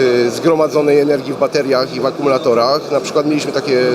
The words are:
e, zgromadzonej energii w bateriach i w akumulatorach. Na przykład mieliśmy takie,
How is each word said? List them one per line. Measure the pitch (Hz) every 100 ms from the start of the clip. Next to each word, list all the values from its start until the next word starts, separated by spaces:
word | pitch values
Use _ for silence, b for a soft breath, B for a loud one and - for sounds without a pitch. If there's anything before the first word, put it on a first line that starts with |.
| 131 123 120
e, |
zgromadzonej | 117 151 160 156 147 147 147
energii | 143 143 135
w | 127
bateriach | 135 147 135 127 131
i | 127
w | 131
akumulatorach. | 127 143 131 131 117 120 147 135
Na | 139
przykład | 131 151 147
mieliśmy | 147 143
takie, | 139 143 127 127